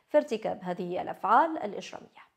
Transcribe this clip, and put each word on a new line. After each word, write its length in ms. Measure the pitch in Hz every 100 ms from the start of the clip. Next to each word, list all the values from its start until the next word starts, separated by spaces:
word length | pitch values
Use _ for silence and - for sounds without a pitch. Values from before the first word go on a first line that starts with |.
| _
في 100 | 302
ارتكاب 420 | 294 220 180 185
هذه 380 | 180 180 175 180
الأفعال 560 | - - 185 240 320 320
الإجرامية. 640 | 208 - - - - - -